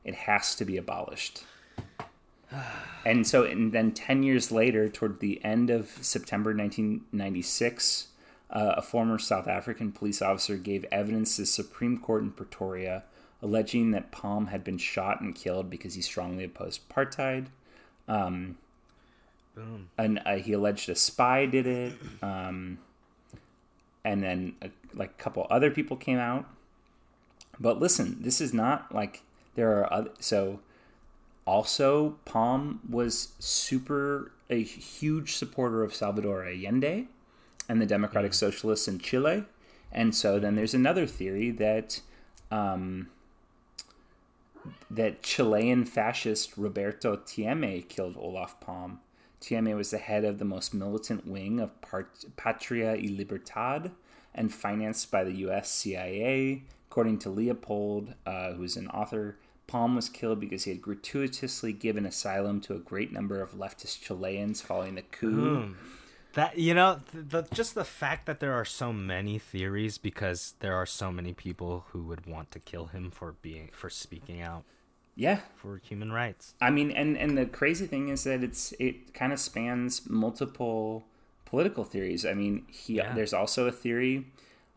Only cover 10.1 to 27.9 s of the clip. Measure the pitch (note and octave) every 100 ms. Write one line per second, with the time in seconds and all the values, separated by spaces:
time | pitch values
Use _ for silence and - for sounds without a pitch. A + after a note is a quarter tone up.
10.1 | G2 G2 G2 - G2+ F2+ G2 F#2 G2+ G#2
11.1 | A2 A2 - G2 - G#2 - A#2+ A#2+ -
12.1 | A2 G#2+ G2+ - - F#2+ F#2 F#2 F#2 -
13.1 | - - _ G#2 A2 G#2+ A#2+ A2+ G#2 -
14.1 | - G2+ G2+ G#2 G2 F#2 F#2 - - F#2+
15.1 | G2 G#2 E2+ - F2+ F#2+ E2+ F#2 F#2 E2+
16.1 | - F2+ F2+ F#2 - F2+ - - - C3+
17.1 | - C3+ C3 C3 - _ - - _ -
18.1 | A2 F#2 F2+ F#2 F2 _ _ _ _ _
19.1 | _ _ _ _ - A2+ A2+ F#2 - A2
20.1 | G#2 - G2 F#2+ G#2 G#2 G2+ - F2 -
21.1 | - B2 C3 C#3 C3 B2+ B2 B2 - -
22.1 | - G2 F#2+ F#2 F#2 F#2 F2+ - _ _
23.1 | _ _ - - _ _ _ _ _ A2
24.1 | G2+ F#2+ F2+ F#2 - F#2+ - - - F#2+
25.1 | - - - - A#2 D3 D3+ - B2+ -
26.1 | B2+ A#2+ B2+ C#3 - _ _ _ _ _
27.1 | _ _ _ - - A#2+ G#2+ F3